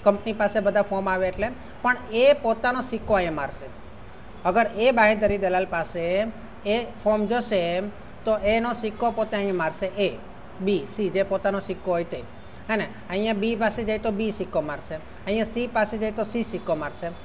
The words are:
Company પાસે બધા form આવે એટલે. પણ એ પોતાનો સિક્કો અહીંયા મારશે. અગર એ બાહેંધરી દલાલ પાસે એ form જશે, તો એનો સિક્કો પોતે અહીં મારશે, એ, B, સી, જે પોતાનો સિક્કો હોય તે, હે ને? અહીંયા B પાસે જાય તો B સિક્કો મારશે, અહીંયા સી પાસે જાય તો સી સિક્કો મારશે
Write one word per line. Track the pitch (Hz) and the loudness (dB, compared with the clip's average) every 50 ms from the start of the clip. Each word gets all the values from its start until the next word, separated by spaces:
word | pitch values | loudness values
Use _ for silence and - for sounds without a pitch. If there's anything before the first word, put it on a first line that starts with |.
| - | 6
Company | 202 202 202 - 226 214 | 4 4 4 0 -4 -2
પાસે | 214 214 202 208 220 | 0 0 2 2 2
બધા | 202 202 185 208 | 2 2 2 2
form | 196 202 196 196 196 196 | 0 0 0 -2 0 0
આવે | 185 185 190 | 0 0 0
એટલે. | 185 185 - 208 233 240 - - - - - | -2 0 -2 -4 -4 -4 -8 -12 -14 -14 -2
પણ | - 247 247 240 254 - | 2 2 2 2 0 -2
એ | 214 226 254 277 294 | 2 6 8 8 6
પોતાનો | 285 - 226 226 220 - 247 247 254 | 6 4 0 0 2 2 0 0 0
સિક્કો | 247 - 233 220 - - 220 | -2 -4 -4 -6 0 2 4
અહીંયા | 190 180 170 | 4 4 2
મારશે. | 156 151 139 135 - - 135 131 - - - - - - - - - - - - - - - | 0 -2 -4 -6 -6 -10 -12 -14 -14 -14 -16 -16 -16 -14 -16 -16 -16 -16 -16 -14 -14 -2 0
અગર | 180 180 220 226 208 - | 2 4 4 2 2 2
એ | 196 226 262 | 4 4 4
બાહેંધરી | 262 233 220 214 220 214 220 202 202 | 6 8 6 6 6 4 4 2 2
દલાલ | 202 190 185 180 185 190 | 2 2 2 2 2 0
પાસે | 185 - 165 160 - - 175 165 170 180 190 214 226 220 - - - - - - | 0 -2 -4 -4 -2 -4 -4 -2 0 2 0 0 -2 -4 -10 -14 -14 -14 -6 -2
એ | 202 208 233 240 214 - - - | 0 0 0 0 -4 -10 -2 2
form | 208 214 214 208 | 2 4 4 2
જશે, | 196 233 247 226 214 214 190 170 170 170 180 196 208 - - - - - - - | 2 2 0 0 2 2 2 2 2 0 0 -2 -4 -8 -12 -14 -14 -14 -4 0
તો | 220 220 | 2 2
એનો | 208 190 208 220 226 226 240 233 | 4 4 4 4 4 4 2 -2
સિક્કો | 226 - 214 208 - 233 233 | -2 -2 -4 -2 0 0 0
પોતે | 214 220 220 214 220 | 2 0 -2 0 0
અહીં | 202 202 202 190 | 0 0 0 0
મારશે, | 180 160 160 165 - 196 | 2 0 0 0 -2 -4
એ, | 185 185 202 202 175 120 - - - - - - - - - | -4 0 0 0 0 0 -4 -12 -14 -14 -14 -14 -14 -10 -2
B, | 185 190 202 175 - - - | 0 2 2 2 0 -4 -4
સી, | - 208 180 | -2 -2 0
જે | 160 190 196 | 2 0 0
પોતાનો | 196 196 190 - 202 196 196 | 2 0 0 0 0 0 0
સિક્કો | 190 - 185 175 - 190 | -4 -4 -8 -6 -2 0
હોય | 175 170 170 | 0 0 0
તે, | 170 - 170 160 - - - - - - - - - | -2 -6 -10 -10 -12 -14 -16 -16 -16 -16 -16 -4 -2
હે | 220 | 0
ને? | 208 170 143 - - - - | 0 0 -2 -8 -14 -10 -4
અહીંયા | 175 196 214 226 226 | -2 0 2 2 2
B | 202 202 226 233 | 2 2 0 2
પાસે | 220 226 214 220 - 226 | 2 0 0 0 0 0
જાય | 208 214 - | 0 0 0
તો | 214 226 | 0 -2
B | 208 196 226 220 | 0 0 0 -2
સિક્કો | - - 185 170 - 170 | 0 -2 -6 -2 0 -2
મારશે, | 151 151 147 139 - - 160 | -2 -2 -6 -8 -8 -10 -10
અહીંયા | 156 - - - - - 190 202 220 220 | -10 -10 -12 -16 -10 -4 -2 0 0 0
સી | 220 - 233 240 | 0 0 -2 -4
પાસે | 240 240 233 214 208 - | 0 2 0 0 0 0
જાય | 220 214 220 | -2 -2 -2
તો | 214 220 214 | 0 -2 -4
સી | 214 - 240 220 | -2 0 -2 -2
સિક્કો | - - 180 - - 165 | -2 -4 -6 -2 -2 -2
મારશે | 151 151 143 147 - - 170 170 - | -2 -2 -6 -8 -6 -8 -8 -8 -8